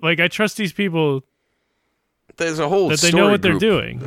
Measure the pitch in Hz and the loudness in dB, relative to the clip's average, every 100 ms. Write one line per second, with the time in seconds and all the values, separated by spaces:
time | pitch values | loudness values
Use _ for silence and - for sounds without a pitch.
0 | 160 165 175 - 214 - 190 - 202 165 | -2 0 0 0 -2 -2 -6 -4 -2 0
1 | 151 135 - _ _ _ _ _ _ _ | 0 -2 -6 _ _ _ _ _ _ _
2 | _ _ _ - 165 156 147 196 175 151 | _ _ _ -6 -4 -2 0 0 0 2
3 | 170 170 202 202 190 180 220 165 117 123 | 2 4 4 2 0 0 0 0 -2 -8